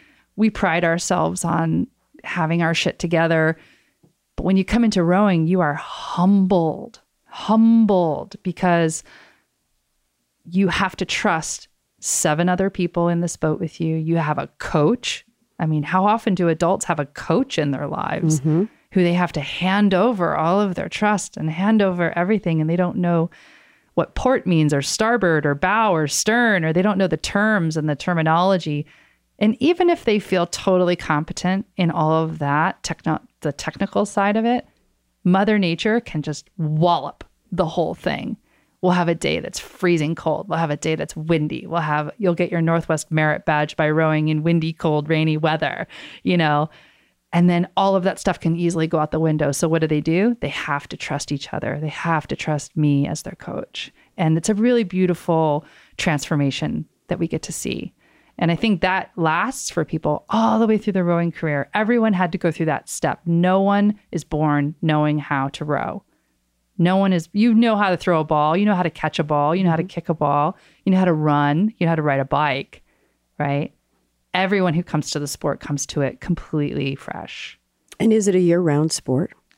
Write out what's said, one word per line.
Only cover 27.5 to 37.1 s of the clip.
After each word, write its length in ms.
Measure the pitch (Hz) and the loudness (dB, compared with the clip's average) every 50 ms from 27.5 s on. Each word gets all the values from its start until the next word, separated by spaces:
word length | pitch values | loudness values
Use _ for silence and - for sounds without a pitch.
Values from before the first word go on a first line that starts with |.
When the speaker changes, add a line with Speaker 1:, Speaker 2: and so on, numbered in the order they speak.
| 214 190 165 160 156 | 2 2 0 0 -2
Speaker 1:
and 100 | 160 147 | -2 -2
the 80 | 156 147 | -2 -4
terminology. 880 | - - 185 175 165 156 160 160 170 185 190 196 180 - 160 147 147 151 - - - _ _ _ _ _ _ _ - | -2 -2 -2 -2 0 2 2 2 4 4 2 2 0 0 -4 -4 -4 -6 -8 -14 -20 _ _ _ _ _ _ _ 0
And 160 | 214 214 226 - | 0 0 2 2
even 280 | - 311 349 349 359 349 | 2 0 2 4 2 2
if 160 | 339 - - | 2 2 0
they 140 | 233 214 214 | 0 0 0
feel 280 | - - 190 180 170 | 0 0 0 0 0
totally 480 | - - - - 196 185 180 180 175 180 | -2 -4 -4 0 2 2 4 4 2 0
competent 720 | - - - 156 147 156 - - - - 180 190 196 - - _ | -2 -2 -2 -2 -2 -2 -4 -8 -4 -2 -2 -2 -2 -4 -8 _
in 140 | - 180 165 | -2 0 0
all 320 | - 170 156 156 160 160 160 | 0 0 0 2 2 0 0
of 160 | 160 160 156 | -2 -4 -4
that, 420 | 147 143 143 151 160 - - - - | -2 0 0 2 0 0 -2 -6 -8
techno-, 380 | - 156 - - 165 156 - - _ _ _ | -10 -10 -6 -4 -4 -4 -4 -6 _ _ _
the 100 | - 151 - | -6 -6 -6
technical 520 | - - - - - 202 - - 202 208 | -4 -8 -10 -4 -4 -6 -2 0 -2 -2
side 300 | 202 - 208 196 202 208 | 0 0 0 0 2 2
of 80 | 220 220 | 2 2
it, 220 | 233 247 240 - _ _ _ _ _ _ _ _ _ _ _ _ | 2 0 0 -2 _ _ _ _ _ _ _ _ _ _ _ _
Mother 340 | 180 185 190 208 214 214 208 | 2 2 4 4 2 2 2
Nature 400 | 190 170 165 160 - 214 220 240 | 2 0 -2 -2 0 0 0 0
can 220 | 226 - - 156 | -2 -4 -8 -6
just 280 | 151 156 147 - - _ _ | -6 -6 -8 -10 -12 _ _
wallop 640 | - 160 151 156 156 170 175 170 147 131 156 | -6 -4 -2 0 2 2 2 2 0 -2 -8